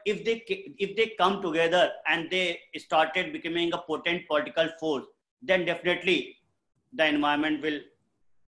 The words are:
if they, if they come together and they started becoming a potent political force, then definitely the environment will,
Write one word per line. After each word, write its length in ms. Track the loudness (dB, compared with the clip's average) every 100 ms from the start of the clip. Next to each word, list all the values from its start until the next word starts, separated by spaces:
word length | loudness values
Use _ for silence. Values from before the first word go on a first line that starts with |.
| -4
if 200 | -4 -2
they, 180 | -4 -4 -8 -8 -8
if 180 | -6 0
they 180 | -2 4
come 240 | 2 2
together 500 | -2 0 2 4 2 0 -2
and 220 | -2 -2
they 300 | -2 -2 -4 -10 -16
started 540 | -2 2 2 0 -4
becoming 400 | -6 -4 -2 -2
a 40 | -2
potent 500 | -4 -4 -2 -4 0
political 400 | -2 0 0 -2 0
force, 260 | -2 -2 -4 _ _ _
then 240 | 0 2 2
definitely 720 | -2 0 0 2 2 0 -12 _ _ _ _ _
the 120 | 0 2
environment 560 | 4 2 2 0 0
will, 180 | -2 -4 -8 _ _ _ _ _ _